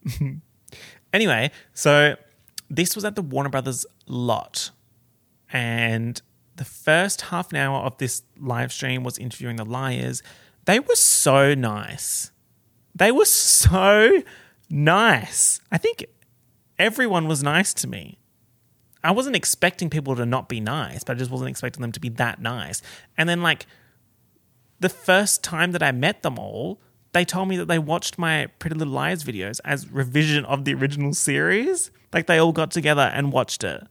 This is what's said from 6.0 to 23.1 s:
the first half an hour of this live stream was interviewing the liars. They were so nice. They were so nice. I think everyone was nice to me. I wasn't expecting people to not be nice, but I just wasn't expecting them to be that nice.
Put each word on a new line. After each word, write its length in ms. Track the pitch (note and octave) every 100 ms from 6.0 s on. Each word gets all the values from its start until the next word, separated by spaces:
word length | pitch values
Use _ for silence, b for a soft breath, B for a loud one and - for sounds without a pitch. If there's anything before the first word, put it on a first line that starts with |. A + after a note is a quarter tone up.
| A#2 A#2+ _ _ _ -
the 80 |
first 580 | B2+ - - D#3 F#3+ -
half 300 | - F3 F3
an 40 | D#3
hour 240 | C#3 C#3
of 160 | C3 -
this 240 | C3 - - _
live 340 | C#3 A#2+ B2+
stream 300 | - C3 B2+
was 140 | B2 A#2+
interviewing 400 | B2 - B2+ A#2
the 80 |
liars. 580 | G#2+ B2 C3+ B2 B2+ B2+ - B B B -
They 120 | G#3
were 160 | D4
so 600 | A#4+ - - - C3+ C#3
nice. 760 | C#3+ A#2+ G#2 G#2 - - - - _ _ _ _ _ _
They 180 | - G3
were 120 | B3+
so 1000 | G#4 - - - - F#3 F#3+ G#3 A3 F#4+ - B B B _
nice. 920 | D3+ D3 F3+ A3+ D3 G#2+ - - - _
I 60 | E3
think 260 | A4 A#4 - _ _ _ _ _ _ _
everyone 500 | G3 A3+ B3 F#3 D#3+
was 140 | D#3
nice 300 | C#3+ D#3 F#3+
to 140 | - -
me. 300 | A2 D2+ - _ _ _ _ _ _ _ _
I 80 | D#3+
wasn't 240 | G3 C4 A#3
expecting 520 | - - F3 - F3+
people 280 | D#3 C#3 B2+
to 100 | A#2+
not 220 | B2+ -
be 120 | A#2+
nice, 440 | G#2+ C#3+ A#2+ -
but 120 | - A#2+
I 20 |
just 120 | B2+
wasn't 200 | C3 C3
expecting 300 | C3 B2+ B2
them 120 | A#2+
to 80 | A#2
be 80 | B2
that 320 | A#2 A#2+ -
nice. 400 | G#2 B2 F#2+ - B B B